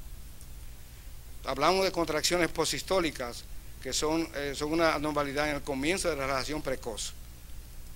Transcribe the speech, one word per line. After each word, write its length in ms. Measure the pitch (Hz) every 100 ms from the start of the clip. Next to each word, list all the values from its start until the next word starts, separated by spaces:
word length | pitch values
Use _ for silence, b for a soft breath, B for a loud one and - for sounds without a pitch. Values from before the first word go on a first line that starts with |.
| - - - - - - B B B B B B - -
Hablamos 400 | - 135 151 190
de 80 | 190
contracciones 580 | 175 160 151 - 175 160
posistólicas, 960 | - 156 139 - 190 160 - 120 117 - - - -
que 120 | 131
son, 360 | 123 156 160 160 139
eh, 180 | 143 131
son 160 | 151
una 220 | 165 165
anormalidad 560 | 151 151 147 143 139 151
en 60 | 143
el 60 |
comienzo 460 | - 135 147 185 175
de 60 | 147
la 120 | 135
relajación 340 | 135 120 151
precoz. 520 | 147 127 120 104 - - - - - - - - -